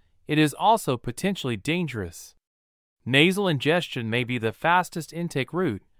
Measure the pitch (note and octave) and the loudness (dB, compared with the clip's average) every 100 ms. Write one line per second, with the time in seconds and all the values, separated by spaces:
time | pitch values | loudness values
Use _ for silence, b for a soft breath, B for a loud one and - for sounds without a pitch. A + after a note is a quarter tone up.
0 | _ _ - D3+ D3+ - F#3 A3 - B2 | _ _ -2 2 2 4 2 2 2 -4
1 | - - F#3+ F#3+ C3+ G#2+ D3 F3 D#3+ A#2+ | -4 -4 -4 -2 -4 -4 -2 -2 -2 -4
2 | F2 - - _ _ _ _ _ _ _ | -8 -10 -20 _ _ _ _ _ _ _
3 | A2 C#3 E3+ F#3+ G3 C#3+ C#3 F3 - C3+ | 0 4 6 4 0 0 2 0 0 -6
4 | A2+ A#2 A#2 B2 A2 - D#3+ F3+ E3+ F3 | -2 -2 -2 -2 -4 -2 2 2 0 -6
5 | D3 E3 F3 C#3+ B2+ D#3+ F3+ G2 _ | -10 -8 -4 -4 -4 -2 -2 -4 _